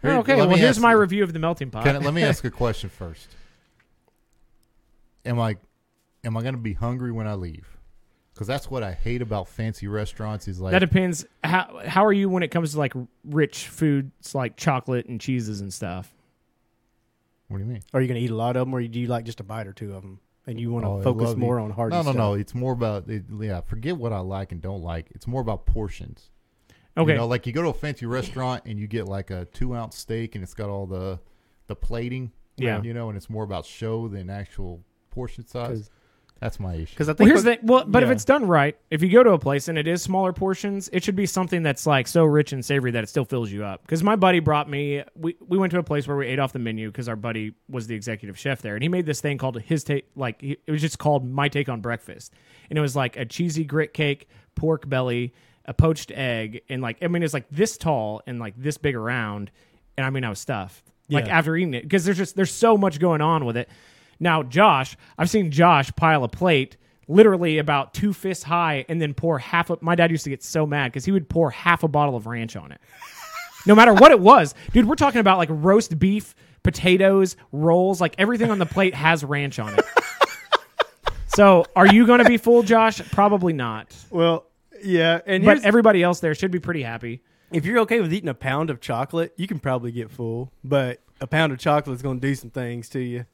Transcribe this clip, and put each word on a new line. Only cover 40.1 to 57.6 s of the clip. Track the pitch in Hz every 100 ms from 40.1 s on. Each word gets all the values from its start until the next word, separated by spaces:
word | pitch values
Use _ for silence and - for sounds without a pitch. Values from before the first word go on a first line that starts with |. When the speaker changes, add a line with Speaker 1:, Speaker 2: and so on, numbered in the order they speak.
| 190 185
Speaker 1:
portions, | 175 190 185 208 196 185
it | 185
should | - 190
be | 196
something | - 180 175
that's, | 156 139 -
like, | 139 123
so | 170 160
rich | 151 147
and | 135 120
savory | 143 127
that | 117
it | 107
still | - 123
fills | 127 110
you | 101
up. | 104 95 -
'Cause | 160
my | 190 214
buddy | 185 180
brought | 151 147 147
me, | 143 143 143 143 -
we, | 165 175 -
we | 180
went | 190
to | 175
a |
place | 160 147 135
where | 143
we | 131
ate | 131
off | 135
the | 131
menu | 117 110 110
'cause | 101 120
our | 113
buddy | 113 110 107 - _
was | 131 110
the | 113
executive | 104 110 104 95
chef | 139 135
there, | 110 104
and |
he | 147
made | 180 156
this | 139
thing | 147 139
called | 131 120
his | 107 160
take, | - 143 - -
like, | 127 110
he, | 139 147 -
it |
was | 151
just | 151 -
called | 151 143 127
My | 135 143
Take | 143 139
on | 117
Breakfast, | 107 117 - - - _ _ _ _
and | 156
it |
was, | 147 131
like, | 127 110
a | 120
cheesy | - 175 156
grit | 156 147 151
cake, | - 151 143 - _ _ -
pork | 156 160 147
belly, | 131 127 120 120 _ _ _ -
a |
poached | - 160 156 -
egg, | - 131 117 110 113 _
and, | 127
like, | 127 113
I | 175
mean, | 175
it's, | 165
like, | 143 -
this | 143